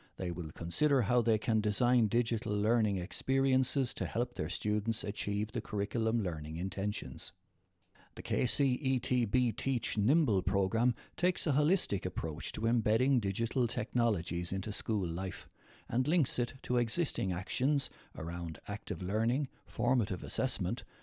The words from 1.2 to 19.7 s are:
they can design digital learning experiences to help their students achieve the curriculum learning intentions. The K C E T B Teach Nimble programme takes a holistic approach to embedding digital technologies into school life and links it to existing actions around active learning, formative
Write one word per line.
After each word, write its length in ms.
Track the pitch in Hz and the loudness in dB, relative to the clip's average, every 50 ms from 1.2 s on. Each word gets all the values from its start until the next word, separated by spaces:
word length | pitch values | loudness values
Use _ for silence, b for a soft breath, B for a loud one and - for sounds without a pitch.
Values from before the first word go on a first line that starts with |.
they 160 | 110 117 110 | 4 2 2
can 240 | 107 - - 113 110 | 2 2 2 2 2
design 460 | 101 107 104 - 123 120 127 123 113 | 2 2 2 2 2 4 4 4 4
digital 440 | 101 110 120 117 - 117 107 - 110 | 4 2 2 0 0 -2 -2 -2 -2
learning 460 | 104 104 104 107 120 120 110 104 98 | -2 0 2 2 2 2 2 2 0
experiences 960 | 92 90 - - - - - 135 135 135 135 131 131 131 - - 139 131 - - | -2 -4 -4 -6 -8 -2 0 2 2 4 4 4 4 2 2 2 0 0 0 -2
to 120 | - 95 | -2 -4
help 280 | 82 - 113 123 - - | -2 0 -2 -2 -2 -2
their 160 | - 80 76 | -4 -4 -4
students 540 | - - - 104 104 107 104 113 113 - - | -4 -4 -2 0 0 0 0 0 -2 -2 -2
achieve 480 | 107 101 - - 104 101 101 107 - | -6 -4 -4 -4 -2 0 -2 -2 -2
the 100 | - 117 | -4 -6
curriculum 600 | - - - 104 101 - - 120 110 110 113 117 101 | -6 -4 -2 -2 -2 -2 -2 0 0 0 0 0 0
learning 340 | 90 80 76 76 76 80 | -2 -2 -4 -6 -4 -4
intentions. 760 | 82 90 95 - 98 98 104 101 - - - - - - - - _ _ _ _ _ _ _ _ _ _ _ b b b b b | -2 -2 -2 -2 -2 -2 -2 -2 -4 -6 -8 -8 -8 -10 -10 -12 _ _ _ _ _ _ _ _ _ _ _ b b b b b
The 80 | - - | -10 -4
K 240 | - 113 127 131 | -2 0 2 2
C 260 | 127 - - 143 135 123 - | 2 2 2 2 2 2 0
E 180 | - 131 135 123 | 0 0 0 0
T 260 | - - - 127 120 | 0 0 2 2 2
B 260 | 104 - 127 127 120 | 2 2 2 2 2
Teach 440 | 110 - - 135 135 117 - - - | 0 -2 -2 0 0 0 -2 -2 -2
Nimble 460 | 110 98 113 156 170 156 127 104 95 | 2 2 4 4 4 4 4 2 2
programme 540 | - - - 98 95 98 104 110 120 127 120 B B B B | 2 2 2 2 2 2 2 2 2 2 2 B B B B
takes 280 | - - 185 180 - - | -2 0 0 0 0 -2
a 60 | 160 | 0
holistic 520 | 131 147 147 151 190 - - - 104 90 - | 2 2 4 4 2 2 0 0 -2 -2 -2
approach 480 | 90 - - - 82 76 80 - - - | -4 -4 -4 -4 -4 -4 -6 -8 -8 -6
to 120 | - 110 | -2 0
embedding 540 | 113 120 120 104 107 110 113 127 139 135 123 | 2 2 2 2 2 2 2 4 4 2 2
digital 480 | 101 98 98 - 117 113 - 131 120 | 2 0 0 0 -2 0 0 0 0
technologies 840 | 113 - 120 110 - - 123 117 117 107 85 82 - - 85 87 - | 0 0 -4 -4 -2 0 2 2 2 2 0 -2 -2 -2 -2 -2 -2
into 200 | 98 98 - 104 | -2 -4 -4 -2
school 360 | - - - - 110 104 92 | -4 -4 -2 0 0 0 0
life 400 | 85 82 87 95 95 - - - - b b b b b b b | -2 -2 -2 -4 -4 -6 -8 -14 -20 b b b b b b b
and 200 | b - 123 127 | b -2 0 0
links 320 | 143 175 180 143 - - - | 2 2 2 2 2 0 -2
it 160 | 117 - - - - | -2 -2 -4 -10 -4
to 140 | - 127 | 0 2
existing 540 | 123 123 110 - 170 165 - - - 110 95 | 2 2 2 0 -2 -2 0 0 -2 0 0
actions 600 | 90 87 92 - - - 127 143 151 139 - - B B B B B | 0 -2 -4 -4 -4 0 2 2 2 2 0 -4 B B B B B
around 400 | - 80 85 87 87 85 82 80 - - | -6 -6 -4 -4 -4 -4 -4 -6 -6 -6
active 360 | - 101 - - - 92 82 92 | -6 -6 -6 -4 -6 -6 -4 -4
learning, 440 | 95 101 110 113 113 123 143 147 - b b b | -2 0 0 2 2 0 0 -2 -4 b b b
formative 560 | b | b